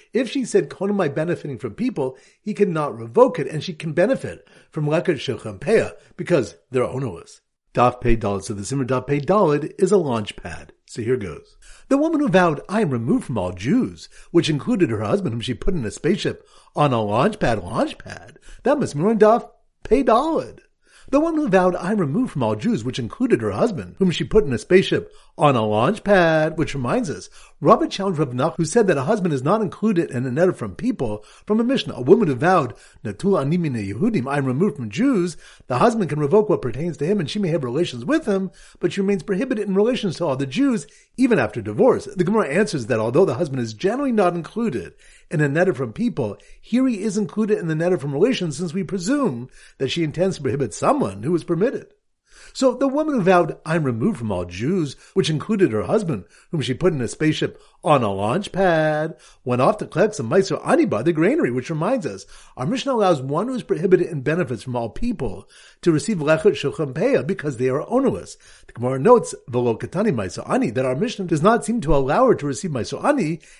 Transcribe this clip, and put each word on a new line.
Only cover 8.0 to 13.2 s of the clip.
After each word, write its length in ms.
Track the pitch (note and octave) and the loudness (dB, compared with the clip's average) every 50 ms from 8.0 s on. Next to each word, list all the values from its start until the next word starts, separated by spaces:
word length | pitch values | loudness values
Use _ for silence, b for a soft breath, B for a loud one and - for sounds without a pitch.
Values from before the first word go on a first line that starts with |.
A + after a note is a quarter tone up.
Pei 160 | - A#2+ C#3 - | 2 2 2 2
Daled. 260 | A2 G2+ G2+ G2 - | 2 -2 -2 -2 -4
So 120 | - G#2+ | -6 -8
the 80 | G2 G2 | -8 -6
Zimmer 220 | - C3+ C#3 C3 | -6 -4 -4 -2
Daf 200 | A#2 C3 B2+ - | -2 -2 -4 -2
Pei 140 | - C#3+ C#3+ | -2 -4 -2
Daled 520 | C3+ C3 F#3 G#3+ G3 D3+ D3 D3 D3+ - - - | 0 2 2 4 4 4 2 0 -2 -6 -2 0
is 140 | F#3+ F3 | 0 2
a 60 | G#3 G3+ | 4 2
launch 380 | E3 C#3 A#2+ A2+ G#2 - - | 2 2 -2 -2 -4 -6 -10
pad. 380 | - - F#2 D#2+ - - - _ _ _ _ | -12 -12 -12 -12 -12 -16 -20 _ _ _ _
So 160 | - - A2 | -10 -8 -2
here 140 | A2+ C3 A#2 | -2 -2 -2
goes. 400 | G2+ F2 D2+ - - _ _ b b b b b b - | -2 -8 -10 -14 -16 _ _ b b b b b b 0
The 80 | C4+ C#4 | 0 2
woman 240 | D4+ E4 E4+ C#4+ | 2 0 0 0
who 60 | D4 A#3+ | 0 4
vowed, 340 | E3 F#3+ F3+ E3+ D3+ C#3 - - | 4 4 4 4 2 -2 -6 -4
"I 140 | F#3 A3 | -2 0
am 80 | A3 D3+ | 0 0
removed 360 | C3 A#2 A2+ A#2+ - B3+ | 0 -2 0 0 0 -2